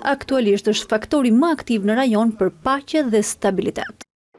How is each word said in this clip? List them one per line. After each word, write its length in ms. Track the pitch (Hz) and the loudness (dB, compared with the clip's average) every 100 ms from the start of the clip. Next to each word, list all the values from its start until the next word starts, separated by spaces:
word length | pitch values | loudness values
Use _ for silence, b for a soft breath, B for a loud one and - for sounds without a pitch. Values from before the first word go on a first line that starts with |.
| - | -4
aktualisht 640 | 277 - 269 214 202 - | -4 -2 0 2 2 0
është 160 | 214 - | -2 -2
faktori 420 | 214 - 302 247 226 | -4 0 0 4 4
më 140 | 330 | 2
aktiv 320 | 311 - 226 | 0 -2 -2
në 140 | 196 220 | 0 0
rajon 320 | 262 208 233 220 | 2 2 2 0
për 100 | 190 - | -2 -2
paqe 400 | 262 277 - 320 269 | -2 -2 -2 -2 0
dhe 80 | 214 | 0
stabilitet. 840 | 214 - 202 190 196 - 233 - - _ _ | 0 -2 -2 -2 -4 -6 -10 -12 -20 _ _